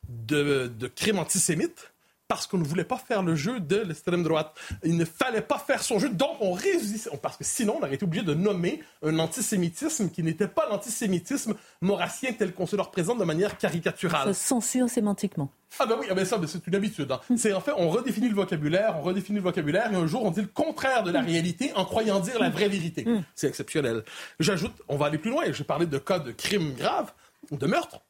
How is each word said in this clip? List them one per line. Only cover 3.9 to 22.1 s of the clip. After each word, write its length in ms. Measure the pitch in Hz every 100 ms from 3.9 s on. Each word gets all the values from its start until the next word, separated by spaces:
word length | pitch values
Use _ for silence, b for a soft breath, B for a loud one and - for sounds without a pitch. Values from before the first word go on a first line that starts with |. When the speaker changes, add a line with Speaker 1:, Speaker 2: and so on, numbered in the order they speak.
| 151 - 175
Speaker 1:
droite. 320 | 165 160 156 B B B
Il 140 | 156 170
ne 80 | 165
fallait 340 | - - 220
pas 180 | - 277
faire 240 | - 254
son 160 | - 214
jeu, 120 | 277
donc 260 | 185 285 330
on 100 | 202
résistait, 580 | 180 392 359 214 214 - 147
parce 160 | - -
que 80 | -
sinon 320 | - 214 302
on 40 |
aurait 100 | 165
été 100 | 135
obligé 180 | 190 170
de 120 | 190
nommer 500 | 147 202 190 175 302 B B
un 160 | 156 160
antisémitisme 920 | 160 262 220 202 170 - 302 - 185
qui 140 | -
n'était 260 | 160 160 208
pas 180 | - 302
l'antisémitisme 840 | 202 240 - 220 180 - 262 220 - B B
maurassien 540 | 180 196 175 - 262
tel 200 | 226 185
qu'on 120 | 170 175
se 80 | 202
le 60 |
représente 360 | 185 - 170 240
de 60 |
manière 340 | 170 156 202 -
caricaturale. 720 | 196 170 165 - 175 151 139
Speaker 2:
Ça 60 |
censure 560 | 190 - 254 - 254 247
sémantiquement. 600 | 247 208 196 202 - 143 _ _ -
Speaker 1:
Ah 60 | 247
ben 100 | 226
oui, 100 | -
ah 60 | 190
ben 100 | 190
ça, 120 | 226
ben 100 | 156
c'est 200 | 180 175
une 80 | 196
habitude, 340 | 208 - 131
hein. 80 | 127 -
Speaker 2:
Mm. 80 | 240
Speaker 1:
C'est 160 | 214
en 80 | 190
fait, 100 | - -
on 120 | 170
redéfinit 380 | 202 247 214 240
le 80 | 202
vocabulaire, 640 | 190 165 147 175 220 170
on 40 |
redéfinit 340 | 160 190 190 208
le 60 |
vocabulaire, 460 | 185 175 147 180 240
et 20 | 190
un 100 | 160
jour 200 | 208 214
on 60 |
dit 100 | 170
le 60 | 208
contraire 560 | - 320 311 269 254
de 80 | 180
la 100 | 170
Speaker 2:
Mm. 60 | 240
Speaker 1:
réalité 440 | 165 175 170 269 202
en 100 | 185
croyant 340 | 226 220